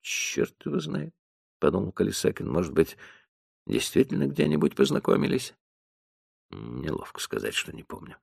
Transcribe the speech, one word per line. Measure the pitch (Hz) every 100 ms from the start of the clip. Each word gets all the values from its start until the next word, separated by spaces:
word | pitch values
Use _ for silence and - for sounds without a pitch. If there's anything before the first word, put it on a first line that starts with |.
"Чёрт | - - - - - _ 151
его | 143
знает", | 156 - 156 _ _ _ _ _
подумал | 73 92 95
Калисакин, | - 98 92 - - -
"может | 80 87
быть, | 80 80 - - - _ _ _ _ -
действительно | 58 - - - - -
где-нибудь | 143 151 - 143 -
познакомились?" | 135 147 - - 135 127 - _ _ _ _ _ _ _ _ _ _
Неловко | 50 57 60 73 - - -
сказать, | - 55 50
что | - - -
не |
помню. | - - - -